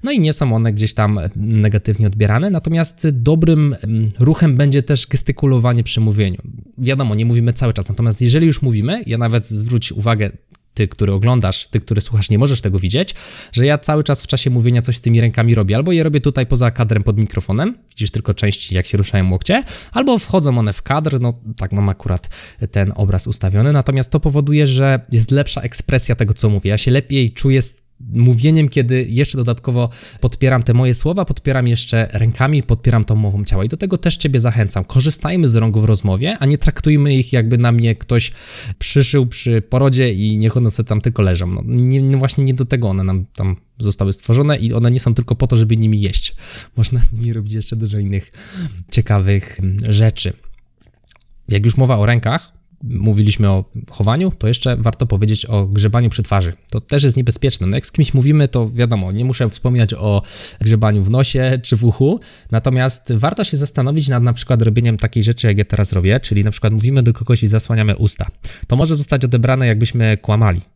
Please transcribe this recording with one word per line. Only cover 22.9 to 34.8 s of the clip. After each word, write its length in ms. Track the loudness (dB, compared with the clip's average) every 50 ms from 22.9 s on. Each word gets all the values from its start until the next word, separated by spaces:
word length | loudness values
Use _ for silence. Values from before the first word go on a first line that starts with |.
| 0
obraz 320 | 0 0 0 0 0 -2
ustawiony. 440 | -2 -4 -2 -2 0 2 2 2 4
Natomiast 400 | 2 2 2 0 0 -2 -2 0
to 80 | 0 0
powoduje, 480 | 0 2 0 0 0 2 2 2 2
że 320 | 2 2 2 2 2 2 0 -2 0
jest 200 | 0 0 2 2
lepsza 300 | 2 0 2 0 -4 -4
ekspresja 540 | -6 -4 -4 -4 -2 0 0 0 0 0 0
tego, 180 | 0 0 0 0
co 160 | 0 0 0
mówię. 200 | 0 0 0 0
Ja 80 | -2
się 140 | 0 0 2
lepiej 400 | 0 0 0 0 0 0 0 0
czuję 300 | -2 -2 0 2 2 2
z 220 | 0 -2 -6 _ _ _ _ _ -14 -4 2
mówieniem, 560 | 4 4 4 4 4 4 4 4 4 2 2
kiedy 360 | 0 0 0 0 0 -2 -2 -2
jeszcze 280 | 0 0 0 0 0
dodatkowo 520 | -4 -2 -2 -2 -4 -4 -4 -2 -2 -2 -4 -6 -12 -20 -20 -6 -2
podpieram 440 | -2 -2 0 0 0 2 2 2 2
te 100 | 2 2
moje 200 | 2 2 2 2
słowa, 320 | 2 0 0 0 -2 -2
podpieram 420 | -4 -6 -4 _ -2 -2 0 0
jeszcze 400 | 0 0 0 -2 -2 0 -2 -2 -2 0
rękami, 500 | 0 0 0 0 0 0 0 0 0 0
podpieram 420 | 0 -2 2 2 2 2 2 2
tą 100 | 2 0
mową 300 | 0 0 0 -2 -2 -2
ciała 200 | 0 0 0 0
i 20 |
do 100 | -2 -4
tego 200 | -4 -4 -4 -4
też 200 | 0 0 -2 -2
ciebie 220 | 0 -2 0 0 2
zachęcam. 440 | 0 2 2 0 0 0 -2 -4